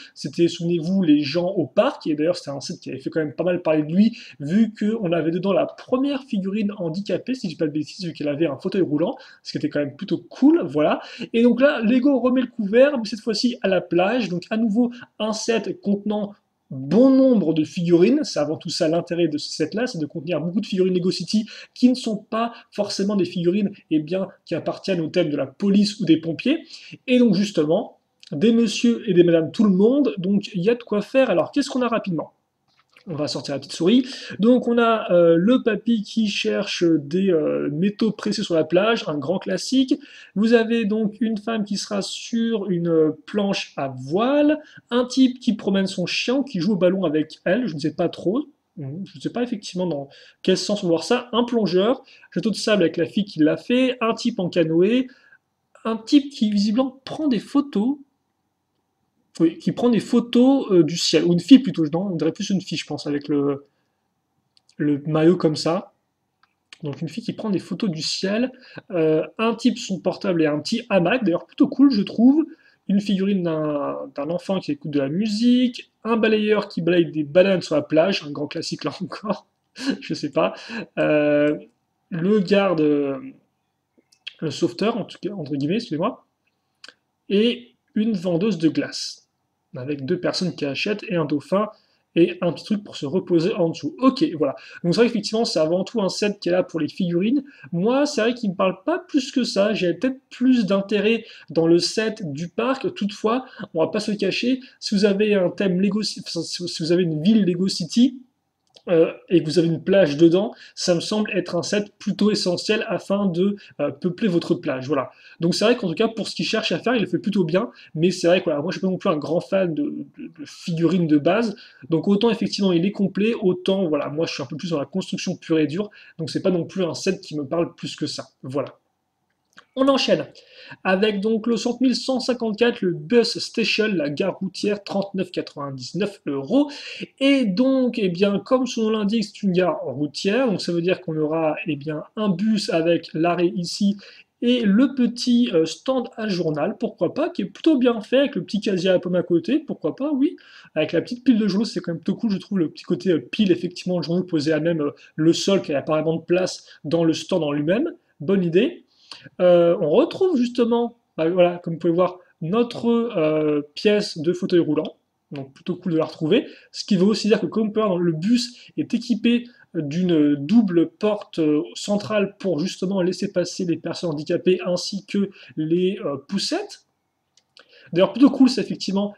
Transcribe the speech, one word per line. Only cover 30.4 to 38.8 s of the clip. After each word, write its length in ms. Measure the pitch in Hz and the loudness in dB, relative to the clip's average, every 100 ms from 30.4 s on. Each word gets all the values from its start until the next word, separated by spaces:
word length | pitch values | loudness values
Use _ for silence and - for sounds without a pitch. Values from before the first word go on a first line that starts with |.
| - | -2
il 80 | 175 | -2
y 80 | 180 | 0
a 60 | 240 | -2
de 80 | |
quoi 180 | - 208 | -2 -4
faire. 300 | 202 269 254 | 0 0 2
Alors 200 | 175 - | 2 0
qu'est-ce 200 | - - | -2 -2
qu'on 100 | 254 | -2
a 60 | 247 | -2
rapidement ? 460 | 226 208 160 - _ _ _ _ _ _ _ - | -2 -2 -6 -6 _ _ _ _ _ _ _ -12
On 80 | 147 | -6
va 120 | 147 | -6
sortir 280 | 156 135 139 | -6 -8 -10
la 40 | |
petite 140 | - | -10
souris. 320 | - 170 247 254 - - - | -2 4 4 2 -8 -14 0
Donc 280 | 214 247 240 | 4 4 4
on 100 | 233 | 2
a, 340 | 233 220 - | 4 2 2
euh, 240 | 175 170 165 | 4 6 6
le 280 | 185 254 | 4 4
papy 400 | 247 208 - 233 | 2 -2 0 -2
qui 240 | 202 - 214 | 0 -2 -2
cherche 560 | 202 214 208 208 - | -2 -2 -2 -4 0
des, 480 | 175 160 139 175 196 | 2 2 0 0 2
euh, 380 | 165 147 143 147 | 2 2 0 -2
métaux 400 | 147 196 202 226 | 0 -2 0 -2
précieux 320 | - 214 208 | -2 -4 -4
sur 100 | 196 | 0
la 120 | 165 156 | 0 2
plage, 400 | 175 | 2